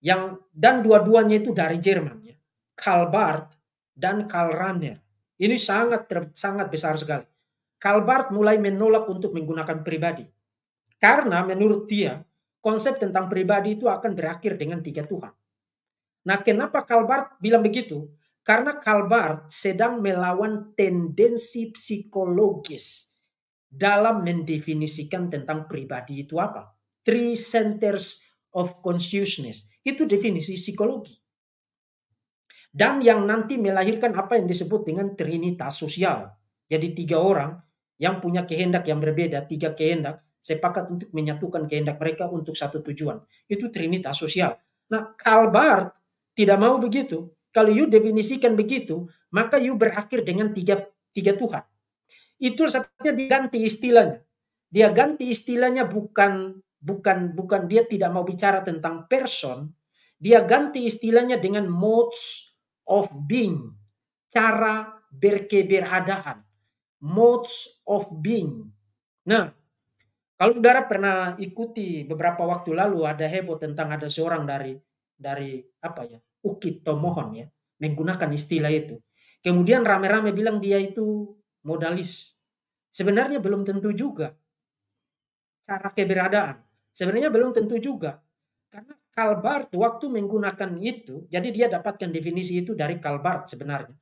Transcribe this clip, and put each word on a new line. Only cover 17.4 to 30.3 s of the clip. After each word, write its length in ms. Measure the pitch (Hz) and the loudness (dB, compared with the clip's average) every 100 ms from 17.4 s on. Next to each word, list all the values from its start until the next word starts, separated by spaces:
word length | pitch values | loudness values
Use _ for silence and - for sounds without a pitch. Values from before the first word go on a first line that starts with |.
| 196 226 | 4 4
begitu? 480 | 214 233 - 147 151 _ _ _ | 4 0 -6 -10 -12 _ _ _
Karena 400 | - 220 269 294 | 2 2 2 -4
Karl 240 | - 208 185 | 0 2 4
Barth 480 | 226 165 156 - | 2 2 -4 -8
sedang 480 | - 196 185 233 240 | -4 -4 0 0 0
melawan 720 | 202 180 180 185 214 208 208 | -2 0 -2 -2 -2 -4 -8
tendensi 960 | - 196 180 165 143 233 233 - 240 226 | 0 0 2 -2 2 2 2 -4 -6 -8
psikologis 1400 | - - 208 - 196 185 175 214 170 143 135 - - - _ _ _ _ _ _ | -10 -8 -8 -8 -6 0 2 2 0 -10 -12 -12 -14 -18 _ _ _ _ _ _
dalam 560 | 135 196 202 220 214 175 | -2 2 4 4 2 -2
mendefinisikan 1040 | 170 156 156 156 156 151 151 151 185 175 | -4 -4 -6 -4 -4 -4 -6 -8 -6 -6
tentang 400 | 151 135 156 156 | -6 -6 -8 -8
pribadi 560 | 151 131 127 127 139 143 | -12 -10 -12 -10 -12 -6
itu 160 | 160 | -4
apa. 320 | 208 110 - _ _ _ - | -4 -6 -18 _ _ _ 0
Three 320 | 240 240 226 | 2 0 -2
centers 840 | - 226 214 208 214 196 - - _ _ _ | -2 0 0 0 -2 0 -4 -8 _ _ _
of 280 | 185 175 - | -6 -6 -6
consciousness. 880 | 185 175 175 202 196 - 123 104 - _ | -4 -2 -2 -2 -2 -4 -8 -12 -18 _
Itu 240 | 269 269 277 | -8 -2 0
definisi 480 | 202 226 | 2 2